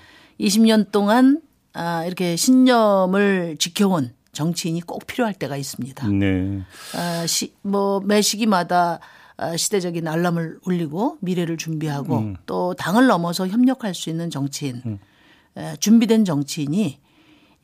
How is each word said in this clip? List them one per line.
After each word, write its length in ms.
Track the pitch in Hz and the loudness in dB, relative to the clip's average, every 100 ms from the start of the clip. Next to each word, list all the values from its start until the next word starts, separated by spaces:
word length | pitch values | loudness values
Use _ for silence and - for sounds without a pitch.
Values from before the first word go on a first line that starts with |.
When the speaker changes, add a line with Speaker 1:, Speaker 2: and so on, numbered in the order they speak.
| - - _ - | -16 -20 _ -4
Speaker 1:
이십 240 | 208 208 | 0 4
년 240 | 220 220 196 | 6 4 2
동안, 500 | 208 202 240 262 311 - _ _ - | 2 2 6 6 4 -2 _ _ -8
아, 300 | 170 170 170 | -6 -4 -6
이렇게 300 | 180 175 165 | -4 -2 0
신념을 1200 | 254 254 254 233 214 196 185 196 202 190 170 151 | 4 6 6 6 4 4 2 2 2 2 -2 -4
지켜온 560 | 175 - 202 170 123 - _ | -4 0 2 2 -2 -8 _
정치인이 500 | - 160 170 175 165 | -4 -4 -2 -4 -6
꼭 260 | - - - | -6 -12 -8
필요할 260 | - 226 | -4 -4
때가 240 | 185 135 143 | -4 -6 -6
있습니다. 500 | 135 - 131 135 110 | -8 -10 -12 -6 -2
Speaker 2:
네. 540 | 98 98 92 95 98 95 - - - | 2 2 0 -2 -6 -10 -16 -10 -6
Speaker 1:
아, 300 | 175 170 165 | -4 -4 -4
시-, 300 | - - _ | -4 -6 _
뭐, 360 | 202 202 196 196 | -4 -2 0 -2
매 220 | 196 208 | 2 2
시기마다, 760 | 202 208 220 185 175 180 170 165 - - - - | 2 0 0 0 2 2 2 -2 -12 -20 -20 -10
아, 200 | 160 165 | -6 -4
시대적인 500 | - 202 175 170 160 | -2 -2 -2 -4 -4
알람을 520 | 160 175 170 165 - 185 | 0 0 0 -4 -8 -4
울리고 520 | 175 156 160 269 330 | -2 -2 -2 -4 -2
미래를 360 | 180 175 165 160 | -4 -2 -2 -4
준비하고 640 | 160 156 156 143 131 120 | -6 -6 -4 -4 -2 -2
Speaker 2:
음. 160 | 107 95 - | -2 -8 -8
Speaker 1:
또 300 | 180 180 180 | -4 -4 -4
당을 320 | 160 220 262 | 0 4 4
넘어서 400 | 180 170 175 185 | 4 0 -4 -2
협력할 480 | 226 254 262 214 170 | 2 2 2 -4 -6
수 160 | 160 | -6
있는 180 | 160 170 | -6 -6
정치인, 540 | 139 139 - 143 123 117 | -6 -6 -6 -8 -8 -8
Speaker 2:
음. 140 | 101 - _ _ _ _ - | -10 -14 _ _ _ _ -12
Speaker 1:
에, 180 | 160 - | -12 -4
준비된 480 | 202 226 214 226 190 | 4 6 6 4 2
정치인이, 760 | 143 143 160 143 185 170 - _ _ _ _ _ _ | 0 -2 -4 -2 -2 -2 -6 _ _ _ _ _ _